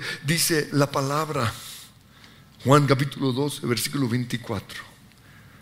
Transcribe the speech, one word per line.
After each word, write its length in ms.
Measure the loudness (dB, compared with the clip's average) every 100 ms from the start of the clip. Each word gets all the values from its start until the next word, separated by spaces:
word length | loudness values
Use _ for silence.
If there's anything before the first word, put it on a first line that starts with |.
| 0 -6
dice 460 | -2 0 2 2 2
la 180 | 2 4
palabra. 600 | 2 0 0 0 0 -2 -4 -12 -16 -18 -20 -20 -20 -20 -20 -20 -6
Juan 220 | 4 6 6
capítulo 480 | 2 0 -2 -2
doce, 320 | 0 -4 -4 -2
versículo 420 | -2 -2 -2 0
veinticuatro. 720 | 0 -2 -6 -4 -6 -6 -14 -16 -20 -20 -20 -20 -20 -20 -20